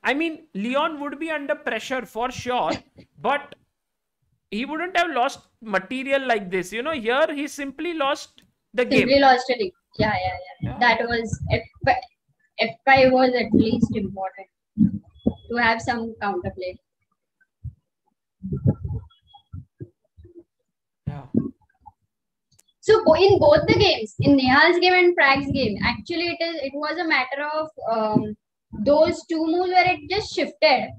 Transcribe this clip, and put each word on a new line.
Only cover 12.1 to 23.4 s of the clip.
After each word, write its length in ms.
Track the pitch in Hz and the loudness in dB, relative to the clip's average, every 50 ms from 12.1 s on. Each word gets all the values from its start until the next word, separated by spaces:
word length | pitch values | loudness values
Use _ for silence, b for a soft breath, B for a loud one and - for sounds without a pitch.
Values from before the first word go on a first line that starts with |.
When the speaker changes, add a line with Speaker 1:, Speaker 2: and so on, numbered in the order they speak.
| _ _ _ _ _ _ _ _ _ - | _ _ _ _ _ _ _ _ _ -4
Speaker 2:
F 100 | 226 220 - _ _ | -4 -4 -4 _ _
five 260 | 269 269 269 262 262 | 4 6 6 6 6
was 200 | 254 254 262 254 247 | 6 4 2 2 2
at 160 | 240 220 - 214 | 0 -2 2 2
least 420 | 214 214 220 233 240 226 - - | 2 4 2 2 0 0 0 0
important 520 | 220 196 185 196 190 190 190 - - 190 _ _ _ _ _ _ - 208 - - - _ _ _ _ _ - - - _ - | -6 -6 -6 -8 -8 -8 -10 -10 -12 -20 _ _ _ _ _ _ 0 0 2 0 -4 _ _ _ _ _ -6 -6 -6 _ -8
to 60 | 226 | -4
have 240 | 240 240 226 226 226 | 0 0 0 0 -2
some 340 | - - 240 226 226 226 220 - | -2 -4 -4 -4 -6 -10 -10 -8
counterplay. 500 | 214 202 196 180 185 196 190 190 185 180 185 - _ _ _ _ _ _ _ _ _ _ _ _ _ _ _ _ _ - - _ _ _ _ _ _ _ _ _ _ _ _ _ 190 190 - - - - - - - - - - - - _ _ _ _ _ - _ _ - - - _ _ _ - _ _ _ _ _ _ _ - - _ 349 - _ _ _ _ _ _ _ _ _ _ _ _ | -8 -6 -6 -6 -8 -10 -10 -10 -12 -12 -12 -14 _ _ _ _ _ _ _ _ _ _ _ _ _ _ _ _ _ -16 -16 _ _ _ _ _ _ _ _ _ _ _ _ _ -10 -8 -8 -2 0 0 0 0 -6 -8 -8 -8 -10 -14 _ _ _ _ _ -20 _ _ -18 -18 -18 _ _ _ -20 _ _ _ _ _ _ _ -20 -20 _ -20 -20 _ _ _ _ _ _ _ _ _ _ _ _
Speaker 1:
Yeah. 160 | - 139 143 135 - _ - - - - _ _ _ _ _ _ - _ _ _ _ _ _ _ _ _ _ _ _ _ _ _ _ _ _ | -10 -10 -10 -16 -4 _ -2 -2 -2 -14 _ _ _ _ _ _ -20 _ _ _ _ _ _ _ _ _ _ _ _ _ _ _ _ _ _
Speaker 2:
So 220 | _ - 427 440 440 | _ 4 4 6 6
bo-, 100 | 330 311 | 4 6
in 240 | 320 381 403 415 | 6 6 6 6
both 280 | 339 | 6